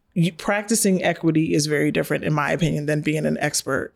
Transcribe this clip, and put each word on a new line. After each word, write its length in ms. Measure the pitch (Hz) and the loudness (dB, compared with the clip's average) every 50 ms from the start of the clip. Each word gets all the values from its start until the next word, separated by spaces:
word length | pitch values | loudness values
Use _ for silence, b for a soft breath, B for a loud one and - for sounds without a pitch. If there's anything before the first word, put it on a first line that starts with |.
| _ _ - | _ _ 0
you, 140 | 180 165 180 190 | 0 0 0 0
practicing 720 | - - - 202 208 214 214 226 214 - 202 185 180 - | -2 -2 -2 -2 -2 0 0 0 2 2 2 2 2 2
equity 500 | 180 170 - - 165 160 156 160 - 170 | 0 -2 0 0 0 2 2 2 2 2
is 140 | 160 147 | 0 0
very 240 | 151 151 147 151 151 | 0 0 2 2 2
different, 320 | 147 160 151 - 156 151 - | 2 0 0 0 -2 -2 -2
in 100 | - 156 | 0 0
my 200 | 147 147 147 160 | 0 0 0 0
opinion, 340 | 156 170 151 156 151 147 | 0 0 -2 -2 -2 -2
than 140 | 147 151 151 | -2 -2 -2
being 260 | 151 156 151 156 151 | 0 -2 -2 0 0
an 100 | 151 156 - | -2 -2 -2
expert 540 | - 147 - - - - 135 - - - - | -2 -2 -2 -4 -4 -4 -4 -4 -4 -6 -10